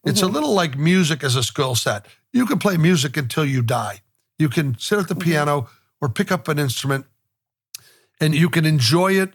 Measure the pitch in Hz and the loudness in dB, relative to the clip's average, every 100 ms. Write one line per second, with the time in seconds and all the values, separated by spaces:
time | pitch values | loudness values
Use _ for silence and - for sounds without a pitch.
0 | 156 147 190 277 302 202 170 131 156 185 | 0 0 0 0 0 0 0 0 2 2
1 | 156 156 143 127 117 - 131 117 - 104 | 2 -2 -2 -2 -2 -2 -2 -2 -2 -4
2 | - _ _ 247 247 277 208 175 160 175 | -8 _ _ -2 0 0 0 2 4 4
3 | 139 151 123 - 147 131 117 120 110 101 | 0 -4 -4 -2 0 0 0 -2 -4 -10
4 | _ _ _ - 156 - 143 117 - 208 | _ _ _ -2 0 0 -2 -4 -2 -2
5 | 180 185 170 156 147 143 117 _ _ _ | -2 -4 0 0 0 -2 -4 _ _ _
6 | 139 - 196 185 - 147 143 - 139 135 | -6 -4 -2 -2 -2 -2 -2 -4 -4 -4
7 | 135 _ _ _ _ _ _ - _ _ | -6 _ _ _ _ _ _ -20 _ _
8 | _ _ 156 156 170 170 160 156 113 170 | _ _ 0 2 2 2 2 2 4 4
9 | 185 190 190 | 4 2 0